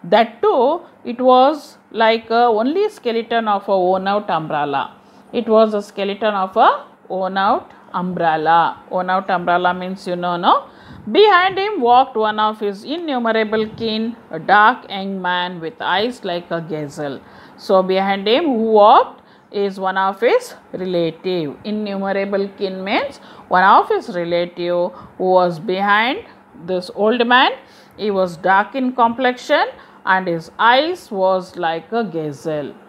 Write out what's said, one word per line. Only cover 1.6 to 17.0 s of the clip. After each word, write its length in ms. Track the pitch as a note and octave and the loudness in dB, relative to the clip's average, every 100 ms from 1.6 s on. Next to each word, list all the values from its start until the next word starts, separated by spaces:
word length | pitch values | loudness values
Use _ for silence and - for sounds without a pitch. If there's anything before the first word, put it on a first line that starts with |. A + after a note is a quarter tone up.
| - - _ | -10 -20 _
like 380 | G#3+ A3+ A3+ A3+ | 0 2 2 0
a 140 | A3+ | 2
only 440 | A#3+ G#3+ B3 F4 G#4 | 2 2 0 0 -2
skeleton 600 | - A#3+ A3+ A3+ A#3 A3 | -4 -4 -4 -2 -2 0
of 200 | G3+ G3 | -2 0
a 100 | G3 | 0
worn 280 | F3+ F#3+ F#3+ | 2 0 0
out 220 | G#3 G#3+ | -2 -2
umbrella. 680 | E3 D#3+ D#3 D3 C#3 - - _ - - | -4 -4 -4 -2 -4 -6 -14 _ -20 -8
It 160 | B3 A3+ | -6 2
was 260 | A3 A3 | 4 4
a 80 | G#3 | 0
skeleton 520 | G#3 - G3 G3+ A3 | -8 -6 -6 -2 -2
of 220 | G3+ F#3+ A3 | -2 -2 2
a 280 | D4+ C#5+ - _ - | 2 2 -8 _ -10
worn 300 | F#3 F#3+ F#3+ | -6 -4 -2
out 320 | G3 D#4 - - - | 0 0 -4 -20 -10
umbrella. 880 | F#3 F3+ F3 E3+ D#3+ D#3 E3 D#3 - - | -6 -6 -2 0 0 2 4 2 -4 -8
Worn 200 | F#3 F#3 | -6 -2
out 200 | F#3 G3 | -2 -2
umbrella 420 | F3+ F3 F3 F3+ | -2 0 0 0
means, 340 | F3+ F3+ F#3+ F#3+ | -2 -8 -10 -8
you 100 | F3 | -6
know, 200 | F3 F3 | -4 -2
no? 320 | G3+ C5 - - - - - | -2 -2 -8 -20 -20 -18 -4
Behind 480 | D4 G#4+ F4+ F#4+ F#4 | 2 4 4 0 -2
him 220 | G4+ G4+ | -6 -2
walked 360 | A#3+ B3 C4 A3+ | 2 4 2 -2
one 220 | G#3+ G#3+ | -2 0
of 220 | G#3+ A3 | -2 -2
his 240 | G#3 G3 | -8 -8
innumerable 840 | A3+ E4 E4 B3+ A#3 A3 G#3+ A3 G#3+ | -10 -8 -6 -4 0 0 0 -2 -4
kin, 460 | - A3+ A3 A3+ A3+ - | -6 -6 -4 -6 -8 -14
a 80 | D#3+ | -10
dark 500 | E3 G3+ G#3+ B3 - | 2 4 4 2 -8
young 320 | G3 G3 G3 | -10 -8 -6
man 400 | F3+ F3+ F3+ F3+ | -4 -2 -4 -8
with 200 | D#3+ D#3 | -12 -8
eyes 440 | - F3+ A#3 B3 | -4 -2 -2 -6
like 240 | F#3+ F3 F3 | -8 -8 -6
a 80 | E3+ | -8
gazelle. 600 | D#3+ D3+ D3 D3 | -6 -8 -8 -8